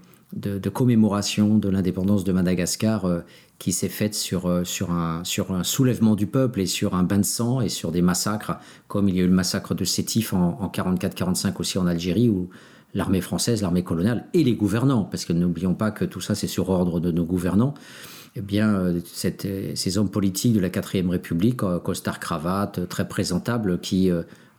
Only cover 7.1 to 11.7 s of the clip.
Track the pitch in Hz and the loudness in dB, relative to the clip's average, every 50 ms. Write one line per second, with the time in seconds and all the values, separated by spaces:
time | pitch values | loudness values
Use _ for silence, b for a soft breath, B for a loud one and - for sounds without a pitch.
7.1 | 101 98 98 - - - 117 120 127 131 113 85 - - - 85 80 87 87 90 | 4 2 2 0 0 -2 0 0 0 0 0 -2 -4 -4 -4 -2 0 2 2 2
8.1 | 85 - - 107 107 107 - - 82 - B B B B B B - 104 101 98 | 2 2 0 -2 -4 -4 -4 -6 -6 -6 B B B B B B -2 0 2 2
9.1 | 90 92 92 92 92 92 90 - - 98 - - 92 85 98 - - - - - | 2 4 4 4 4 4 4 2 -2 -4 -2 -2 -2 -2 -2 -2 -2 -2 -2 -2
10.1 | - 117 110 - 104 92 90 87 82 - 98 87 - - 90 92 92 87 - 95 | 0 -2 0 0 0 2 2 2 0 -2 -6 -6 -4 -4 -2 0 0 0 -2 -2
11.1 | - - 90 87 90 - - 101 87 - 87 - | -2 -2 -2 -2 0 0 0 -2 -2 -2 -4 -2